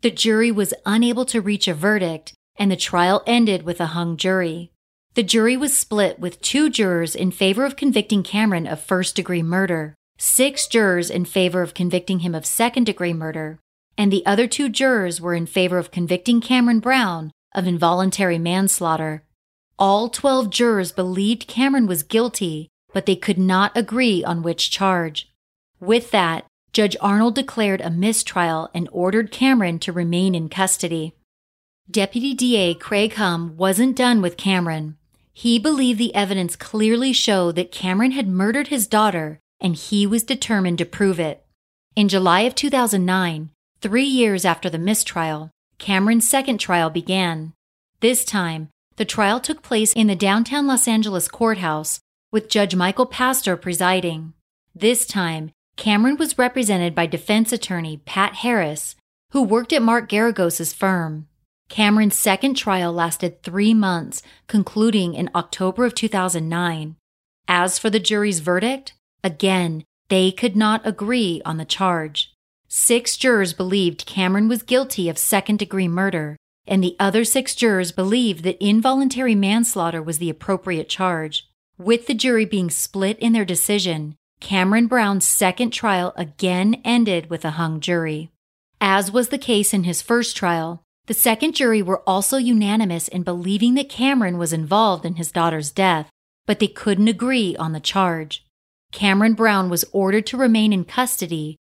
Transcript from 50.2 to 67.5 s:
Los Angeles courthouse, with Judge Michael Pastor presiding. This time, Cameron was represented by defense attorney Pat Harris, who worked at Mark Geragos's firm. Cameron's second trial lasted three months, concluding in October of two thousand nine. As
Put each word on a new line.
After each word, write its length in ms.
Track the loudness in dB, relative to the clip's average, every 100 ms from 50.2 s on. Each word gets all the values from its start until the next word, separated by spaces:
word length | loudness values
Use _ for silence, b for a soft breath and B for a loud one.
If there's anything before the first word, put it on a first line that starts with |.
| 2 2 0 0 0
Los 220 | 2 2
Angeles 400 | 0 0 -2 -6
courthouse, 720 | -2 0 0 -2 -4 -6 -10 _ _ _
with 180 | -4 0
Judge 240 | 0 0
Michael 320 | 2 0 0 -2
Pastor 500 | 0 0 0 -2 -4
presiding. 800 | -4 0 2 2 0 -6 -10 -16 _ _ _
This 320 | -2 0 2 -2
time, 460 | -2 -2 -4 -8 _ _ -6
Cameron 420 | 0 4 4 2
was 200 | -2 0
represented 560 | 0 2 0 0 0
by 140 | 0 -2
defense 440 | -4 0 2 2
attorney 460 | -2 -4 -6 -6 -10 -8
Pat 300 | -2 -2 -2
Harris, 600 | -2 0 0 -4 -10 -14 _ _ _
who 100 | 0
worked 320 | 2 2 2
at 80 | 2
Mark 260 | 4 2 0
Geragos's 640 | 0 0 2 -2 -2 -6
firm. 560 | -2 0 0 -2 -8 -12 _ _ _ _
Cameron's 480 | 0 4 4 4 2
second 380 | 0 2 0 -2
trial 380 | -2 -2 -2
lasted 480 | -2 -4 -2 -6 -6
three 320 | -8 0 4
months, 480 | 4 2 -2 -4 -12 b b b
concluding 680 | 0 0 0 2 2 -2 -4
in 160 | -4
October 520 | -4 -6 -4 -4 0 -2
of 100 | 0
two 120 | -2
thousand 400 | -2 -2 -2 -4
nine. 480 | -2 -4 -4 -10 -14 _ _ _ _
As 320 | 0